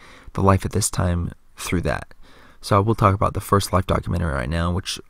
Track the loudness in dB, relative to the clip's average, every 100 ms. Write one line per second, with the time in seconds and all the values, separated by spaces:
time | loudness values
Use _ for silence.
0 | -12 -20 -10 0 4 4 2 -2 -2 0
1 | 0 0 -2 -8 -18 -12 -4 -2 0 -4
2 | -6 -18 -20 -20 -20 -18 0 2 2 4
3 | 4 4 0 -2 0 2 2 0 0 0
4 | 0 -2 -2 -2 -2 -2 -2 -2 -4 -10
5 | -12